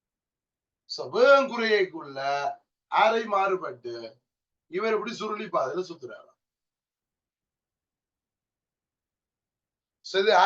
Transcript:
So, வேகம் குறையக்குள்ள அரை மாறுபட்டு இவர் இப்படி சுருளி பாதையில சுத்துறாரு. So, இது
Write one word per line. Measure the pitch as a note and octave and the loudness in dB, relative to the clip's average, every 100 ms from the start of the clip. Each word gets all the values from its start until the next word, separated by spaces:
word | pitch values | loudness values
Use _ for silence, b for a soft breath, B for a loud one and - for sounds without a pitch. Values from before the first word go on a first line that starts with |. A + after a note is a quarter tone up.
| _ _ _ _ _ _ _ _ - | _ _ _ _ _ _ _ _ -16
So, | - C3 | -12 -6
வேகம் | F#3 C4+ C#4 B3+ | 4 6 6 4
குறையக்குள்ள | A#3 A3 G#3 E3 D#3+ D3 C3+ C#3 C#3+ C#3 - _ _ _ | -2 2 2 2 -4 -12 -6 -4 -2 -4 -8 _ _ _
அரை | E3 A3 A3+ | 2 4 2
மாறுபட்டு | G#3+ G3 G3 F3+ D3 B2 A#2+ A#2 A2+ - _ _ _ _ _ | 0 0 0 -2 -6 -12 -12 -12 -14 -18 _ _ _ _ _
இவர் | F3 A3 G#3 | -4 -2 -2
இப்படி | - - | -4 -8
சுருளி | A3 G#3 G#3+ | -8 -8 -6
பாதையில | E3+ E3+ E3+ E3+ | -4 -2 -4 -8
சுத்துறாரு. | D#3 A#2+ G#2+ - _ _ _ _ _ _ _ _ _ _ _ _ _ _ _ _ _ _ _ _ _ _ _ _ _ _ _ _ _ _ _ _ _ _ _ _ _ - | -12 -16 -18 -20 _ _ _ _ _ _ _ _ _ _ _ _ _ _ _ _ _ _ _ _ _ _ _ _ _ _ _ _ _ _ _ _ _ _ _ _ _ -6
So, | F#3+ | -2
இது | G#3 F3+ | 2 6